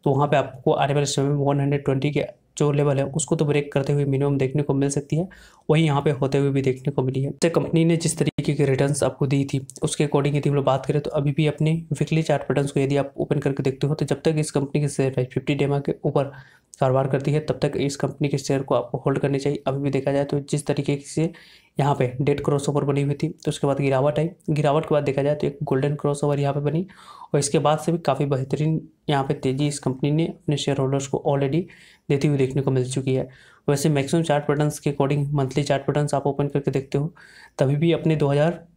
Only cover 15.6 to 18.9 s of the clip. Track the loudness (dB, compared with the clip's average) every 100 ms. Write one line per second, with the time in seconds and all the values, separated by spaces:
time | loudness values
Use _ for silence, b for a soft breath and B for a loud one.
15.6 | 0 0 -2 -2 0 0 -2 B B B
16.6 | _ -2 2 2 2 0 0 0 -2 -2
17.6 | -2 0 -4 -2 -6 -2 -2 -2 0 -2
18.6 | 2 0 0